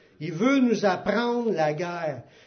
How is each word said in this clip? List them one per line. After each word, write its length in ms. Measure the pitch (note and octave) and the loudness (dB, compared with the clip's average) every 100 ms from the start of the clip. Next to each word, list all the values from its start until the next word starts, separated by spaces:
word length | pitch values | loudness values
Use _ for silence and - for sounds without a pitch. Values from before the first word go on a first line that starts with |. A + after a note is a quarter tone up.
| _ - | _ -12
Il 140 | D#3+ | -8
veut 260 | D#3+ B3+ C#4 | 0 2 4
nous 240 | A#3+ G#3 G3 | 4 4 2
apprendre 680 | F3+ G3+ G3+ A#3+ A#3+ A3+ | 0 -2 0 0 0 0
la 220 | D#3+ D3+ | 0 0
guerre. 500 | D3+ F3 E3+ D#3 B2+ - - | -2 -4 -6 -6 -8 -12 -20